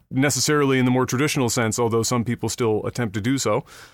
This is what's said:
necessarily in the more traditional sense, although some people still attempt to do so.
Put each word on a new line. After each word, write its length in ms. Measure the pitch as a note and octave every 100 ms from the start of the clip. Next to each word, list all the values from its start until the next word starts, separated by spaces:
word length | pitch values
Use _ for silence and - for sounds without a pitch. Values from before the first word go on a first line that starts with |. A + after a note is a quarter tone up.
| _
necessarily 640 | B2+ C#3+ C3 C3+ D3+ C#3 C3
in 60 |
the 80 | B2+
more 140 | B2+ B2
traditional 420 | B2 D3 D3 B2
sense, 320 | B2+ A2+ G#2+
although 240 | A#2 A2+
some 220 | A2+ B2 A2+
people 240 | A#2 A2+
still 360 | - A#2 G#2+ -
attempt 280 | - A#2
to 80 | G#2+
do 160 | G#2+ C3+
so. 260 | A2+ A2 - - -